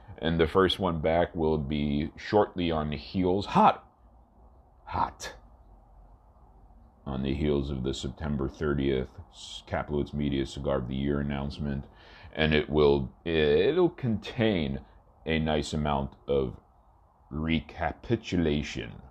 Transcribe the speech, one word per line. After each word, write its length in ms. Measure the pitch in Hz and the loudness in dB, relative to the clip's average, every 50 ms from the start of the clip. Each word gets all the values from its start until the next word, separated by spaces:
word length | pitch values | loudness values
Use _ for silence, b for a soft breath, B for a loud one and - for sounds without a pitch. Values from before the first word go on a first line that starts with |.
| B B B B | B B B B
And 200 | - 82 82 82 | -2 0 2 2
the 80 | 82 - | 2 4
first 300 | - 98 95 90 - - | 4 4 4 4 4 0
one 240 | 98 90 85 80 | -2 -2 -2 0
back 340 | 76 80 82 87 87 - - | 0 2 2 2 2 0 0
will 220 | 87 80 78 80 78 | 0 0 0 2 0
be 540 | 71 67 76 73 73 73 71 73 78 78 - | -2 -2 -2 -2 0 0 0 0 -2 -4 -6
shortly 540 | - - - - 107 104 - - 90 87 82 | -10 -4 2 4 4 4 4 0 -2 0 0
on 220 | 80 78 76 76 | 0 0 -2 -2
the 60 | 73 67 | -4 -6
heels, 500 | - - - 95 90 92 90 101 101 - | -8 -6 -2 0 2 2 2 0 0 0
hot, 360 | - 175 214 - - - - - _ _ - - - - - _ _ - - - - - - _ _ _ - | 2 4 6 6 4 2 -4 -20 _ _ -20 -20 -20 -20 -20 _ _ -20 -20 -20 -20 -20 -20 _ _ _ -12
hot, 480 | - - 90 - - - - - - - - - - - - - - - - - - - - - - - - _ - - - - - - - - - - - - - - _ - | -6 -2 -2 -2 -2 -4 -8 -12 -12 -14 -14 -20 -20 -20 -20 -20 -20 -20 -20 -20 -20 -20 -20 -20 -20 -20 -20 _ -20 -20 -20 -20 -20 -20 -20 -20 -20 -20 -20 -20 -20 -20 _ -10
on 180 | 71 67 65 67 | -6 -4 -2 -2
the 100 | 69 69 | -2 -2
heels 380 | 71 73 73 71 71 71 71 | 0 2 2 2 2 0 -2
of 100 | 71 64 62 | -4 -4 -2
the 100 | - 64 | -4 -4
September 540 | - - 67 64 - 82 73 73 67 67 65 | -4 -6 -8 -8 -6 -6 -4 -2 -2 -2 -4
thirtieth 600 | - - 80 76 71 69 67 69 67 64 64 - - - - - - - - - - - - - | -4 -4 -2 0 0 2 2 0 0 0 -2 -4 -10 -18 -20 -20 -18 -18 -16 -14 -14 -14 -10 -6
Kaplowitz 460 | - 78 71 - 76 73 71 - - | -4 -4 -4 -2 -2 -2 -2 -2 -2
Media 320 | 73 73 71 69 67 67 | -2 -2 0 0 0 -2
Cigar 320 | - - 71 69 71 67 67 | -4 -6 -6 -2 -2 0 0
of 100 | 64 60 | -2 -2
the 80 | 65 | -4
Year 240 | 67 69 69 71 71 | -2 0 0 0 0
announcement. 640 | 71 71 71 69 69 71 71 - 76 71 69 69 69 - B B B B B B B B B | 0 -2 -4 -4 -4 -6 -6 -6 -4 -4 -4 -6 -8 -12 B B B B B B B B B
And 200 | - 78 78 78 | 0 2 4 4
it 160 | 76 73 - | 4 2 2
will, 420 | 71 76 76 71 71 71 65 62 - - - | 4 6 6 6 6 4 2 -2 -8 -10 -4
it'll 640 | 85 82 80 78 73 73 78 95 123 156 180 180 165 | -2 2 2 4 6 6 4 4 4 4 2 2 0
contain 920 | 175 - - 120 110 95 - - - - 113 110 104 87 76 69 67 - - b b b b b - - - | 0 -2 -4 -2 -2 -2 -4 -6 -2 0 2 2 2 2 0 -2 -4 -6 -8 b b b b b -20 -10 -4
a 140 | 78 80 80 | -2 0 0
nice 340 | 78 78 78 78 73 - - | 2 2 0 0 -2 -2 -2
amount 400 | 78 76 76 71 69 69 69 - - - - | -2 0 0 0 0 -2 -4 -8 -10 -4 0
of 300 | 71 69 67 60 - - - _ _ _ _ _ - _ _ _ _ _ - - | 0 2 0 0 -4 -10 -16 _ _ _ _ _ -20 _ _ _ _ _ -16 -10
recapitulation 1700 | - 76 78 80 82 80 78 - - - 82 73 - - - - 117 113 - - 98 87 82 78 73 76 71 - - 58 58 55 50 - - - | -8 -4 -2 0 0 0 -2 -4 -8 -6 -6 -6 -6 -6 -6 -4 -4 -4 -2 -2 0 0 2 2 2 0 -2 -4 -6 -8 -10 -10 -12 -16 -18 -20